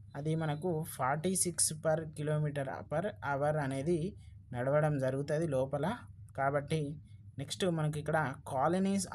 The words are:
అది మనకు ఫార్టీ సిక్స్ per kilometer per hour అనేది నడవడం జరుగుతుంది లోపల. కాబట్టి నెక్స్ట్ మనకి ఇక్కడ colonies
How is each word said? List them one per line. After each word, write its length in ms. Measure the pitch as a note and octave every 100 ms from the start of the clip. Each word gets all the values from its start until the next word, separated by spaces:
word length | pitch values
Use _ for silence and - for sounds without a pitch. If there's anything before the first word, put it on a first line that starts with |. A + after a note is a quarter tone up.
| - C#3+
అది 160 | D#3 D#3+
మనకు 280 | D#3 D3 F3+ D#3 E3 -
ఫార్టీ 360 | C3 D3+ F#3 F#3
సిక్స్ 280 | F3 E3 - D#3 D#3+
per 100 | D#3+ D#3 D3+
kilometer 480 | D3 D3+ D3+ C#3+ C3+ D2+ -
per 120 | D3+ G3+ - C#3
hour 240 | C#3 D3 D3+ C3+
అనేది 320 | C3+ D#3 E3 F#3 - - - -
నడవడం 400 | B2 C3 D3 D3+ C#3+ C3
జరుగుతుంది 420 | C3+ C#3+ D3+ E3 C3
లోపల. 300 | C3+ C#3+ E3 B3 - - - -
కాబట్టి 420 | C#3 C#3+ C#3+ D#3+ C#3+ D#3 - - - -
నెక్స్ట్ 260 | C#3 - F#3 E3
మనకి 220 | D3+ D3
ఇక్కడ 160 | D3 D#3+ C3 - -
colonies 540 | C3 D3+ F#3 G3 G3 F#3+